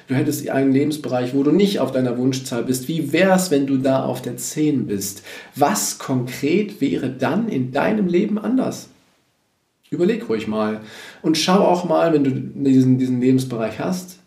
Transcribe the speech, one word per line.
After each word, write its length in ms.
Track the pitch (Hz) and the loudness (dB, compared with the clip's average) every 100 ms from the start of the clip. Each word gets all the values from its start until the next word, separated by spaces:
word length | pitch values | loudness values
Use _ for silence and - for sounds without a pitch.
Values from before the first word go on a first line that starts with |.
| - | -4
du 80 | 131 | -2
hättest 340 | 151 143 - | 0 -2 -2
einen 220 | 135 139 | 0 2
Lebensbereich, 640 | 135 151 151 123 127 127 139 | 2 2 -2 -4 -4 -2 0
wo 80 | |
du 80 | 139 | 4
nicht 280 | 175 196 - | 4 4 2
auf 120 | 131 | -2
deiner 260 | 131 127 117 | 0 0 0
Wunschzahl 460 | 127 131 - 120 | 0 -2 -4 -4
bist. 240 | 113 127 - | -2 -4 -2
Wie 260 | 160 135 | -4 -2
wär's, 380 | 156 190 185 185 | 2 4 4 4
wenn 160 | 143 135 | 0 2
du 100 | 135 | 0
da 260 | 131 131 | 2 0
auf 180 | 131 123 | 0 -4
der 160 | 127 120 | -6 -8
zehn 500 | - 156 151 135 104 | -8 -2 0 0 -2
bist? 340 | 101 - - - - - - | -4 -6 -10 -16 -18 -10 0
Was 440 | 143 208 - - | 2 2 -4 -6
konkret 840 | - 131 123 - 139 180 208 - | -2 -2 -2 -4 0 2 0 -2
wäre 280 | 143 - 131 | -2 -2 -4
dann 380 | 127 127 175 226 | -2 -2 0 -2
in 240 | 143 123 | -2 -2
deinem 360 | 143 160 214 180 | -2 0 0 2
Leben 320 | 175 214 208 | 2 0 -2
anders? 500 | 214 262 - - - _ _ _ _ _ _ _ _ _ - | -2 0 -2 -6 -14 _ _ _ _ _ _ _ _ _ -10
Überleg 360 | 143 180 226 - | 0 0 0 -2
ruhig 180 | 110 107 | -4 -2
mal 340 | 107 107 107 - - - - | -2 -2 -4 -10 -20 -20 -6
und 160 | - 156 | -2 0
schau 220 | - 185 | 4 4
auch 280 | 190 180 170 | 4 2 2
mal, 240 | 160 165 | 2 4
wenn 120 | 151 | 2
du 80 | 135 | 2
diesen, 640 | 131 131 143 139 131 127 127 | -2 -6 -2 4 6 6 4
diesen 240 | 127 123 | 2 2
Lebensbereich 580 | 127 131 127 117 107 - | 4 2 2 -4 -6 -4
hast, 380 | 160 185 - - | -4 -4 -8 -20